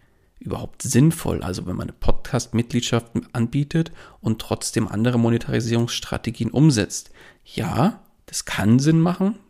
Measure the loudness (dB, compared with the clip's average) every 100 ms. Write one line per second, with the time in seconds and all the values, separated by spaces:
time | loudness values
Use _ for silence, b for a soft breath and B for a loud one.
0 | _ _ _ _ -10 -10 -10 -10 0 4
1 | 4 4 -2 -4 -4 -8 -6 -8 -8 0
2 | 2 2 2 -4 -2 -2 -2 -4 0 -2
3 | -2 -6 -4 -4 -2 -2 -2 -2 -2 B
4 | B B -4 -4 -4 -6 -2 -2 -2 0
5 | 2 2 2 0 0 -2 0 0 0 -4
6 | -6 -6 -6 -4 -2 4 6 4 0 -6
7 | -14 B B B -12 -8 -4 0 0 0
8 | _ _ -12 -10 -8 -2 2 4 4 4
9 | 2 0 -2 -4